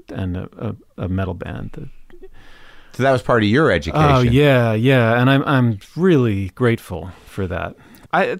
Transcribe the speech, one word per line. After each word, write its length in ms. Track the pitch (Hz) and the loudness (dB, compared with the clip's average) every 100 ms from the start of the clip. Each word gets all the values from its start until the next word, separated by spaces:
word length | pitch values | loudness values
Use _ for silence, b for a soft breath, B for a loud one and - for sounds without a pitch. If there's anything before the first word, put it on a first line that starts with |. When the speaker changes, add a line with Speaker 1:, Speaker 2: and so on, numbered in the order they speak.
| - | -14
Speaker 1:
and 280 | - 95 90 | -8 -6 -8
a, 400 | 95 - 113 - _ - | -10 -12 -12 -12 _ -12
a, 60 | |
a 40 | 95 | -6
metal 240 | 95 90 | -6 -6
band. 360 | 87 - - - | -8 -10 -12 -12
That 160 | - - - - - 381 b b b b b b | -14 -16 -18 -20 -20 -20 b b b b b b
Speaker 2:
So 100 | - | -2
that 80 | 131 | 0
was 100 | 131 | 0
part 200 | - 120 | 2 2
of 60 | 104 | 4
your 220 | 120 151 | 2 2
education. 340 | 87 - 147 147 | 2 0 0 2
Speaker 1:
Oh, 100 | 135 | 4
yeah, 540 | 123 127 147 127 117 | 4 4 4 4 2
yeah. 440 | 110 123 131 113 120 | 0 2 2 2 2
And 100 | 127 | 2
I'm, 120 | 135 | 2
I'm 340 | 147 135 123 101 - - | 2 0 0 -2 -8 -2
really 520 | 185 151 120 98 95 | 2 2 2 -2 -6
grateful 600 | - 123 113 - 85 87 - - | -2 0 0 -6 -12 -12 -16 -14
for 200 | - 92 | -8 -6
that. 300 | 85 85 - B B B | -6 -8 -12 B B B
I, 240 | 170 190 170 | -2 -2 -4